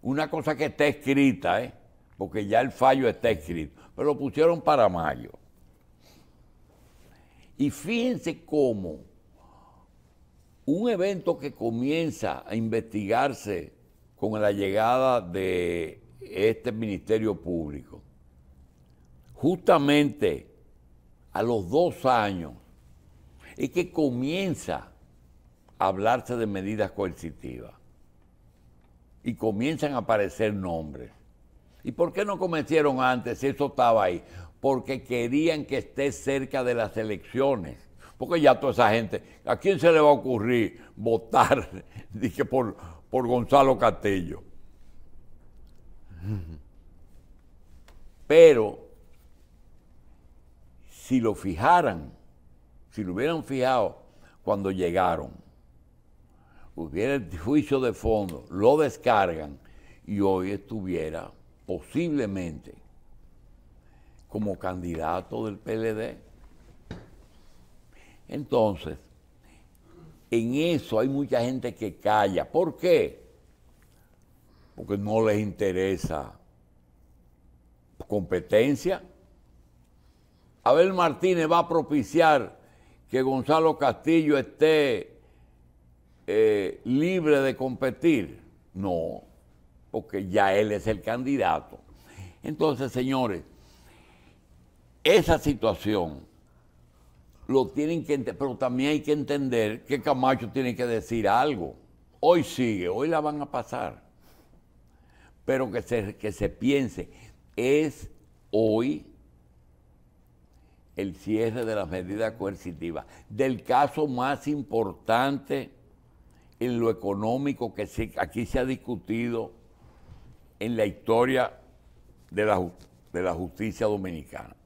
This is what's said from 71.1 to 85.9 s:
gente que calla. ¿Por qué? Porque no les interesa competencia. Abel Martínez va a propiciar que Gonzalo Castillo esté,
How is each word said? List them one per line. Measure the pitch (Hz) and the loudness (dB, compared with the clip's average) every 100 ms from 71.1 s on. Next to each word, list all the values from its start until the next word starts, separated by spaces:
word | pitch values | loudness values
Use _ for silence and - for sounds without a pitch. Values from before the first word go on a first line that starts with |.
| 139 143 127 | -2 -2 0
gente | 120 131 123 - | 0 -4 -8 -8
que | 107 80 | -10 -4
calla. | 104 107 101 90 71 | 0 2 2 0 -2
¿Por | 156 175 - | -2 -2 -2
qué? | 180 160 82 - - _ _ _ _ _ - _ _ _ _ _ _ _ _ | 2 4 2 -4 -20 _ _ _ _ _ -20 _ _ _ _ _ _ _ _
Porque | - - 101 | -18 -6 -4
no | 104 110 110 | 0 2 2
les | 104 | 2
interesa | 104 87 101 92 95 90 - 78 64 - _ _ _ _ _ _ _ _ _ _ _ _ _ _ _ _ - | -2 -2 -2 0 0 0 -4 -6 -8 -16 _ _ _ _ _ _ _ _ _ _ _ _ _ _ _ _ -4
competencia. | 104 87 90 - 107 127 143 175 185 - - _ _ _ - _ _ _ _ _ _ _ _ _ _ | -4 -2 -4 2 2 4 0 -2 -4 -8 -20 _ _ _ -20 _ _ _ _ _ _ _ _ _ _
Abel | 117 143 185 | 4 6 6
Martínez | 190 170 139 - 170 156 | 4 0 2 0 2 4
va | 170 | 2
a | - | 2
propiciar | 165 - 151 117 160 160 147 107 - - - _ - - | 0 0 -2 0 4 6 6 2 -12 -20 -20 _ -20 -4
que | 127 | -2
Gonzalo | 131 131 123 160 160 151 | 0 0 2 4 4 4
Castillo | 135 113 - 165 151 143 | 0 0 2 2 4 2
esté, | 127 - 156 156 143 107 - - - _ - _ - _ _ | 0 2 4 6 4 0 -4 -20 -20 _ -20 _ -20 _ _